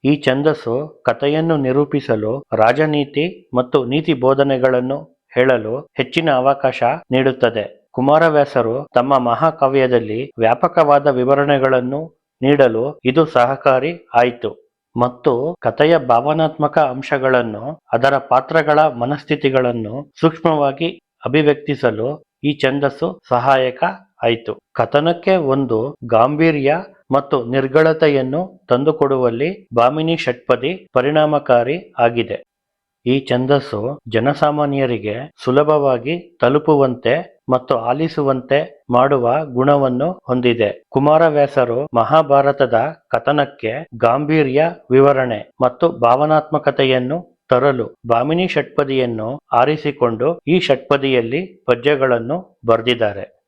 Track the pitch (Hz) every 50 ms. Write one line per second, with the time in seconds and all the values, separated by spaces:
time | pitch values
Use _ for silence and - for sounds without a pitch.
0 | - 135 151 147 - 139 127 139 143 156 147 - - 117 117 131 151 151 - _
1 | _ - 117 - 139 143 147 156 160 165 160 147 135 127 127 143 147 147 - 143
2 | 135 - 120 107 107 107 120 139 - _ - 110 107 113 131 143 156 151 151 147
3 | 143 143 - 139 156 180 190 - _ _ - 123 127 127 - 143 127 120 131 156
4 | 156 - 156 127 123 131 135 135 139 139 135 127 127 131 127 123 123 131 135 147
5 | 151 _ _ _ _ _ - 123 127 127 131 117 110 107 117 139 151 _ _ -
6 | 131 127 - 165 165 160 139 127 127 135 139 135 - 131 127 - 123 120 143 170
7 | - _ 131 131 - 135 131 - - 98 95 110 101 - - _ _ _ _ -
8 | 127 139 147 160 165 165 151 147 143 131 - 131 113 113 117 135 147 - _ 123
9 | 120 135 139 131 123 117 120 117 156 165 156 - 139 135 135 139 131 127 123 120
10 | 113 107 107 113 135 143 _ - 113 110 120 - - 170 - 175 160 147 143 143
11 | 143 147 135 127 123 127 139 143 143 143 143 139 131 131 131 127 123 127 135 147
12 | 160 165 _ _ _ _ _ _ 127 135 147 139 135 120 110 110 120 143 151 -
13 | _ 123 127 160 160 156 - 131 120 123 139 135 - 143 131 127 127 160 170 170
14 | _ _ - 120 123 123 120 - - 107 - _ _ _ _ _ _ _ _ 120
15 | 120 123 123 - - 151 127 117 135 160 175 _ - 120 110 - 147 156 170 160
16 | 135 123 117 117 127 147 156 160 160 151 156 - 143 143 - 165 151 131 127 131
17 | 131 - 147 135 131 135 131 123 117 113 104 104 113 139 165 - _ _ - 120
18 | 127 135 139 135 - - 123 131 131 - 160 165 151 147 147 151 156 156 131 117
19 | 120 127 147 143 - - 156 143 - 135 131 135 127 123 120 117 110 107 113 135
20 | 147 _ _ - 160 160 160 160 - 170 156 151 143 139 135 - 165 170 - -
21 | _ _ _ _ - 123 127 156 151 147 143 147 - - 143 - - 120 107 107
22 | 110 131 147 156 _ _ _ _ - 147 147 143 - 131 131 143 143 135 131 -
23 | 165 175 190 - _ - 127 120 123 139 139 135 131 127 123 - - 175 190 -
24 | _ _ _ _ - 117 117 113 - - 104 - _ _ _ - 117 - - 143
25 | 156 165 170 170 - 196 190 185 156 135 131 139 139 120 117 110 117 143 147 _
26 | - 117 117 110 117 135 151 147 165 165 156 147 131 139 151 175 196 - - _
27 | _ _ 131 139 139 - - 131 117 117 127 135 135 135 131 156 160 160 160 160
28 | 160 151 143 135 127 131 135 160 180 190 - _ _ - 123 123 143 156 156 160
29 | 147 135 135 131 127 120 113 117 139 170 196 - - _ 117 117 117 127 143 156
30 | 160 165 165 156 - 135 123 123 _ - 127 117 120 151 185 185 - _ _ 131
31 | 123 143 151 156 151 151 151 143 143 - 127 120 117 123 147 180 - - _ -
32 | 120 117 120 117 113 92 - - - _ _ _ _ _ _ _ _ _ _ _
33 | _ 123 127 139 131 - 123 123 131 131 143 139 - - - 104 107 123 147 -
34 | _ 117 110 113 113 139 139 - 160 151 147 151 147 143 139 139 135 123 120 107
35 | 98 107 104 117 135 - _ _ - 127 127 139 151 151 156 151 139 139 131 117
36 | 117 139 165 175 - - _ _ - 120 139 147 147 160 151 143 139 131 123 123
37 | - 113 127 160 180 - _ _ _ - 127 127 127 - 139 117 113 120 127 143
38 | 160 160 - - 143 139 135 127 123 - 135 147 165 185 - _ _ - 123 120
39 | 127 135 143 131 120 117 127 151 160 143 123 123 131 143 143 143 139 131 127 123
40 | 139 170 185 - _ - 127 127 123 123 117 117 107 101 101 - _ _ - 135
41 | 139 147 151 156 165 160 151 147 143 135 - 139 127 117 117 123 147 151 - 117
42 | 110 110 147 160 156 135 139 139 139 139 139 - 139 120 117 110 123 151 160 _
43 | _ _ - 117 - 143 147 147 143 143 - _ - 110 117 143 165 _ - 113
44 | 120 113 120 139 151 147 160 160 147 135 127 143 160 170 139 - _ _ 127 131
45 | 139 139 139 131 131 123 113 104 - _ _ _ 127 123 123 - 170 165 - 113
46 | 117 117 120 135 147 151 156 156 147 - 156 151 151 147 127 - 139 131 131 127
47 | 127 127 147 175 180 _ _ _ _ _ 131 123 131 143 131 123 113 - - _
48 | - 117 117 117 127 147 160 170 185 185 - 156 135 - - - 143 135 135 131
49 | 127 120 117 110 107 113 135 147 _ _ - 117 127 143 156 151 - 151 135 -
50 | 123 120 113 107 123 151 170 170 _ 143 165 180 - - 139 127 - - - 139
51 | 135 135 131 123 113 113 127 160 185 185 - _ _ - 123 120 120 143 147 135
52 | 135 131 123 117 117 120 151 180 185 _ _ _ - 113 113 113 113 123 123 117
53 | 113 104 101 98 98 - _ _ _